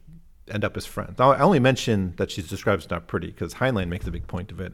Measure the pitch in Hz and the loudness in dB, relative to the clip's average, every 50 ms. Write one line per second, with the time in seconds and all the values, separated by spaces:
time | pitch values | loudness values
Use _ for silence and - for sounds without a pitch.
0 | - - - - - - - - - - 107 104 101 98 - 104 - - - - | -20 -20 -20 -20 -20 -20 -20 -20 -12 -8 -4 -2 -2 -2 -2 -4 -8 -8 -8 -8
1 | - - 95 - 127 135 135 127 143 185 208 139 123 131 127 - - 131 110 98 | -8 -6 0 4 6 6 6 6 6 6 6 6 6 4 4 2 2 2 2 2
2 | 95 90 87 - 98 - - - 85 82 95 92 - 113 101 87 - - 90 80 | 2 0 -2 -2 -4 -4 -4 -6 -8 -8 -6 -2 0 2 2 0 0 -4 -6 -6
3 | - - - 95 82 - 104 - - 82 - - 127 131 123 98 92 87 87 98 | -6 -4 -6 -4 -4 -6 -8 -8 -8 -6 -4 -2 0 0 2 0 -2 -2 -4 -6
4 | - - 82 80 - - - 87 92 - 87 85 92 90 | -6 -6 -6 -8 -8 -6 -6 -8 -8 -8 -10 -12 -12 -12